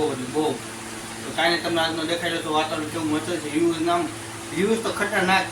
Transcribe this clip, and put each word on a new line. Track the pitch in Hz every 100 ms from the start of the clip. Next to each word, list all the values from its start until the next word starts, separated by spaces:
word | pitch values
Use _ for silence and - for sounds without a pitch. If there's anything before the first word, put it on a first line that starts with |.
| 151
હતું, | 127 127
બહુ. | 151 151 - - - - - - -
તો | - -
કાંઈ | 165
નહીં, | 170
તમને | 170 165
આજનો | 160 160 156
દેખાડ્યો | 170 175 165
તો | 160
વાતાવરણ | 156 156 160 151
કેવું | 165 156
મચે | 151 170 170
છે. | 147
વ્યૂઝ | 147 170 160
નામ, | 170 175 302 - - - -
વ્યૂઝ | 151 202 226
તો | - -
ખતરનાક | 202 202 185 190 185